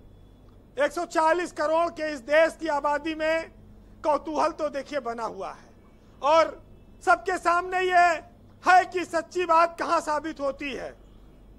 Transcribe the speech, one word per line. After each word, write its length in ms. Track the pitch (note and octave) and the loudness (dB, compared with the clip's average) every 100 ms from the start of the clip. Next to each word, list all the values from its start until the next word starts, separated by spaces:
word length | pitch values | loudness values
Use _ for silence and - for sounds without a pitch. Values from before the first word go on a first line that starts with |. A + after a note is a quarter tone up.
| - - - - - - - - | -20 -20 -20 -20 -20 -20 -12 -2
एक 140 | D4 | -2
सौ 120 | E4+ E4+ | -2 -4
चालीस 460 | E4 D#4+ E4+ E4+ | 0 2 2 -2
करोड़ 380 | - D4+ D#4+ E4+ | -4 0 0 0
के 220 | E4 D#4 | -4 -6
इस 60 | D4 | -6
देश 340 | A3+ D4+ D#4+ D#4+ | 0 4 4 0
की 80 | D#4+ | -4
आबादी 460 | C#4+ D4 D4 D#4 D#4 | -2 0 -2 -4 -4
में 360 | D#4 D#4+ E4 - - - - - | -2 -2 -4 -16 -20 -20 -20 -6
कौतूहल 480 | D#4+ C#4+ D4+ D4+ D#4 | -2 -2 -2 -2 -2
तो 180 | D#4+ D4+ | -2 -6
देखिए 300 | C#4 C4 C#4+ | -6 -8 -8
बना 240 | A#3 A#3 A3 | -6 -8 -8
हुआ 260 | F#3 E3 | -8 -12
है 180 | - - - - - - - | -12 -20 -20 -20 -20 -20 -4
और 280 | C#4 D#4+ D#4 - - - - - | 2 4 2 -2 -18 -20 -20 -6
सबके 340 | - E4+ F4+ F4+ | 0 0 0 -2
सामने 440 | E4+ F4 F#4 F#4 | 0 0 0 -2
ये 240 | F#4 F4+ F4 D#4 - - - - | 2 4 4 2 -8 -20 -20 -4
है 220 | - F#4 F4+ | 4 6 4
कि 180 | F4+ E4 | -2 -4
सच्ची 400 | E4 D#4+ F4 F4 | -6 -6 -4 2
बात 320 | E4 E4+ E4+ | 4 2 0
कहाँ 200 | C#4+ E4 | -2 -2
साबित 380 | D#4 D4+ D#4 D4 | -2 -4 -6 -6
होती 320 | C#4 C4+ C#4+ | -6 -6 -8
है। 160 | G#3+ D#3+ B2 - - - - - | -8 -10 -14 -20 -20 -20 -20 -20